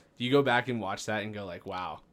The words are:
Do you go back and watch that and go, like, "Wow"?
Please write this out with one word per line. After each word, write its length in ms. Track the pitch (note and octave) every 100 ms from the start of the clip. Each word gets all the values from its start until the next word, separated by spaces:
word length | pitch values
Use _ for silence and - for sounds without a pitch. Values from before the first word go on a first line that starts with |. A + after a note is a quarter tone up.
| _ -
Do 60 | B2
you 60 |
go 100 | C#3+
back 280 | C3 A#2+ B2
and 100 | A#2+
watch 240 | F#2+ G#2 -
that 160 | G#2+
and 100 | G#2
go, 120 | G#2 G2
like, 200 | F2+ G2
"Wow"? 360 | F#2 F2 D2+ -